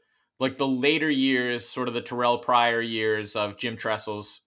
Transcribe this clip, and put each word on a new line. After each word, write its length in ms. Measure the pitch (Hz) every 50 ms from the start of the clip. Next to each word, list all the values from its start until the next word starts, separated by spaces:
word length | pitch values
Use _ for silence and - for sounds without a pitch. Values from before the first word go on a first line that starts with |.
| _ _ _ _ _ _ _ _
like, 180 | 131 131 131 -
the 80 | 143
later 420 | 135 131 123 123 143 160 160 160 156
years, 560 | 147 131 131 135 131 123 123 123 123 120 117 -
sort 200 | - 127 127 123
of 60 | 117
the 80 | 120 117
Terrell 360 | - 127 120 123 120 120 120
Pryor 420 | - - 123 120 120 120 117 117 117
years 520 | 117 113 110 110 110 107 107 104 104 -
of 200 | 110 104 101 101
Jim 200 | - - 120 113
Tressel's 640 | 107 - 113 107 104 - 110 104 104 104 - - - -